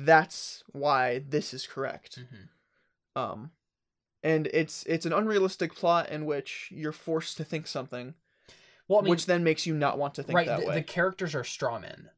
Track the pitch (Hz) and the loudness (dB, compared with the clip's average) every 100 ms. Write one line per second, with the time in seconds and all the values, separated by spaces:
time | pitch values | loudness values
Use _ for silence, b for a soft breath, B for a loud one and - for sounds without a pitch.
0 | 139 160 175 - - - - 143 143 135 | 8 8 6 -4 -12 -14 -14 -2 2 4
1 | 123 123 139 147 - 120 - 135 135 - | 2 -2 -2 -2 -2 -8 -10 -8 -8 -8
2 | - 127 127 110 - _ _ _ _ _ | -16 -20 -18 -20 -20 _ _ _ _ _
3 | _ 131 107 98 143 - _ _ _ _ | _ -6 -6 -6 -12 -18 _ _ _ _
4 | _ _ 156 160 151 160 156 - - 165 | _ _ 0 2 2 0 0 -4 -4 -2
5 | 165 170 220 208 190 - 160 - 170 170 | 0 0 2 2 2 0 -6 0 2 4
6 | - 151 151 143 - - - 156 151 156 | 2 -4 -4 -4 -6 -12 -12 -8 -8 -6
7 | - 160 - - 156 160 160 139 131 123 | -2 -2 -2 -8 -6 -8 -6 -8 -8 -10
8 | 127 - b b b b b b - 208 | -10 -16 b b b b b b 2 4
9 | 196 170 180 175 165 156 170 156 139 135 | 6 4 2 2 2 2 0 0 0 0
10 | 143 147 143 - - - 90 165 - 175 | -4 -6 0 2 2 0 0 -2 -2 0
11 | 185 185 175 143 - - 127 113 85 - | 0 -2 -4 -4 -6 -4 -4 -4 -10 -16
12 | - | -20